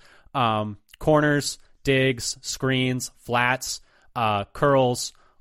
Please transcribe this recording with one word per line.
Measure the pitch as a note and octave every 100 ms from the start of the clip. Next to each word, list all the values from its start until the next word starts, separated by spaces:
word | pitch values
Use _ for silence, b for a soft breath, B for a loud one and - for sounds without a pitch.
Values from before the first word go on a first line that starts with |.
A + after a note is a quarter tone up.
| b b b
Um, | C#3+ A#2+ G#2+ G#2+ G#2 _ -
corners, | - D3+ D3+ C#3+ - - _ _
digs, | - C3+ C3 A#2+ - -
screens, | - - C3 C3 B2+ B2+ - _
flats, | - A#2+ B2 B2+ - - b b b -
uh, | A2 G#2 G2+
curls, | - D3 C3+ B2+ B2 - b b b